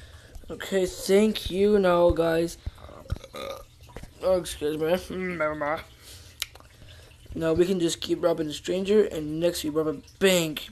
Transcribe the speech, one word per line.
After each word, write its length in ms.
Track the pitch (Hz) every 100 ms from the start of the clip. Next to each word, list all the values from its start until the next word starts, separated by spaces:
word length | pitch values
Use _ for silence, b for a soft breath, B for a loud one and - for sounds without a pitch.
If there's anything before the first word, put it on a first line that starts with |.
| B B B B -
Okay, 360 | 165 - 196 180
thank 680 | - - 196 214 214 -
you 260 | 180 202 208
now, 320 | 185 175 175
guys. 460 | 160 165 165 170 - B B B B - - - 73 62 - - - - - - -
Oh, 160 | 185 185
excuse 400 | 170 - 151 156
me. 180 | 160 185 - 180 185 170 151 151 147 160 - B B B B B - - B B B B B B B 160
Now 180 | 165
we 120 | 165 180
can 140 | 185
just 200 | 165 -
keep 240 | - 160
robbing 220 | 170 160 151
the 80 |
stranger, 520 | 143 - 180 196 214 -
and 340 | 160 151 160
next 240 | 175 170
we 80 | 156
rob 160 | 156 156
a 100 | 147 - -
bank. 480 | 196 180 160 147 -